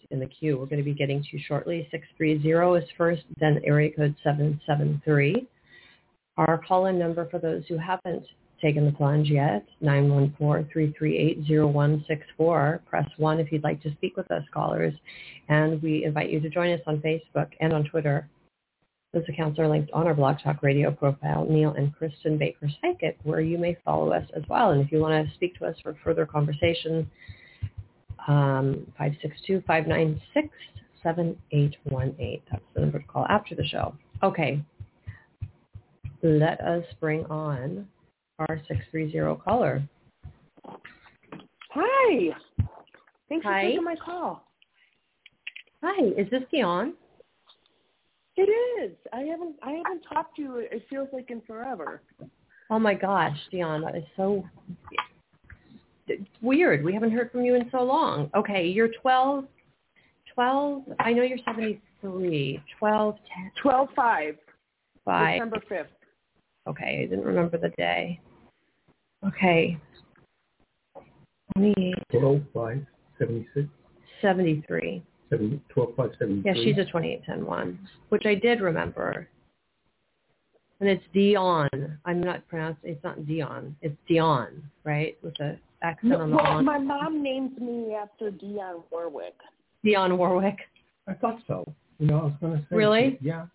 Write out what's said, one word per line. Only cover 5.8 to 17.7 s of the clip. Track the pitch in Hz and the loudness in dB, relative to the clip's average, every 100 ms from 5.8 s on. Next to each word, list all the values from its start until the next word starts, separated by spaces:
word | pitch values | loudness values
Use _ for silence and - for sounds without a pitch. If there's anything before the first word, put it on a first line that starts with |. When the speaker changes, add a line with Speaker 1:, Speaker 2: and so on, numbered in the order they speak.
| - _ _ _ _ - | -20 _ _ _ _ 2
Speaker 1:
Our | 160 165 | 2 2
call-in | - 185 190 180 | 2 2 4 2
number | 170 165 165 | 0 -2 -4
for | 175 | -4
those | 165 170 - | -2 -4 -4
who | 165 | -4
haven't | 175 185 180 - - _ _ - | -4 -4 -4 -8 -8 _ _ -2
taken | 156 151 147 | 2 4 2
the | |
plunge | 147 143 147 147 | 4 2 4 4
yet, | 143 147 202 - - | 4 2 0 -4 -2
nine | 151 139 143 | 2 4 6
one | 143 143 147 | 4 2 2
four, | 147 160 151 | 0 2 0
three | 160 151 - | 0 0 0
three | 151 165 | 0 2
eight, | 156 160 151 | 2 0 2
zero | 151 151 | 4 4
one | 143 147 151 151 | 4 2 2 -2
six | 156 - - | -6 -4 0
four. | 165 160 143 165 - | 2 4 2 0 -2
Press | 165 147 - | -2 -2 0
one | 156 156 | 0 2
if | 151 | 0
you'd | 156 | -2
like | 151 151 | -2 -2
to | 156 | -6
speak | 147 185 - | -6 -6 -6
with | - | -4
us, | 165 147 | -4 -4
callers. | 151 156 160 165 147 - - - - - | -2 -2 0 0 -2 -12 -20 -20 -10 0
And | 151 156 156 | 2 2 0
we | 160 151 | 0 0
invite | 156 151 175 | 0 -2 -2
you | 156 | -2
to | 156 | -2
join | 175 175 | 0 0
us | 170 156 | 0 -2
on | 151 | -2
Facebook | 156 160 - 143 151 - | -2 -2 -4 -4 -4 -2
and | 160 | 0